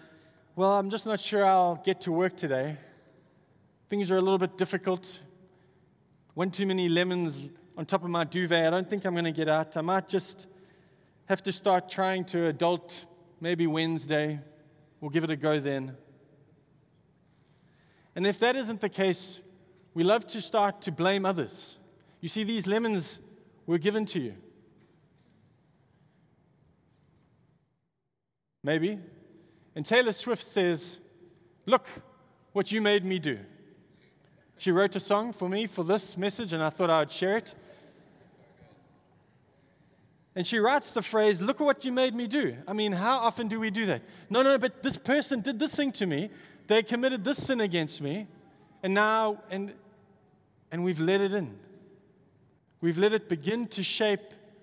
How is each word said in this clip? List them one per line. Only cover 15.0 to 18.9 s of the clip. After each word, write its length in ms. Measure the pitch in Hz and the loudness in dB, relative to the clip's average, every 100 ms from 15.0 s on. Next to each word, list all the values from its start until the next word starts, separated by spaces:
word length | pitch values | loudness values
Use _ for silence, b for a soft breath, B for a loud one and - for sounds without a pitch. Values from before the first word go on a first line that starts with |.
| 151 | -4
give 140 | 160 160 | -2 0
it 40 | |
a 60 | 147 | 0
go 240 | 151 151 | 0 0
then." 380 | 139 135 131 127 - - _ _ _ _ _ _ _ _ _ _ _ b b b b b b b b 175 | 0 -4 -4 -12 -20 -20 _ _ _ _ _ _ _ _ _ _ _ b b b b b b b b -2
And 120 | 196 | -2
if 120 | 196 | 2
that 160 | 233 262 | 0 0
isn't 260 | 226 214 | -4 -4
the 80 | |
case, 520 | 208 | -4